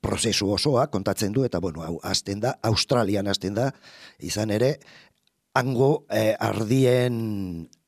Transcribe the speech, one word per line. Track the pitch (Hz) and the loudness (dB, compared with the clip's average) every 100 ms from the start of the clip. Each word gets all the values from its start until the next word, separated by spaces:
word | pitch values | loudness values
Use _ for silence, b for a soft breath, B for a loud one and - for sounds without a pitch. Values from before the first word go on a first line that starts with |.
prozesu | 104 95 113 101 101 | -4 -2 0 0 0
osoa | 101 151 123 151 | 0 2 2 2
kontatzen | 98 101 95 101 | 0 -2 -2 -2
du, | 123 127 | 0 -2
eta, | 87 | -2
bueno, | 90 78 | -4 -6
hau | 82 82 | -8 -8
hasten | 90 92 98 101 | -4 -4 -4 -4
da, | 120 - | -4 -2
Australian | 113 104 - 123 101 101 101 | 0 0 2 0 2 0 -2
hasten | 95 92 104 | -2 -2 -2
da, | 135 B B B B B | -2 B B B B B
izan | 71 104 110 | -6 -4 -2
ere, | 107 127 151 B B B _ _ _ _ 131 | 2 2 0 B B B _ _ _ _ -2
hango, | 127 123 135 - - | 0 2 4 2 0
eh, | 107 110 104 | 2 2 2
ardien | 110 101 107 131 127 123 123 117 113 101 92 85 82 _ | -2 -2 0 4 4 4 2 0 -4 -4 -6 -8 -12 _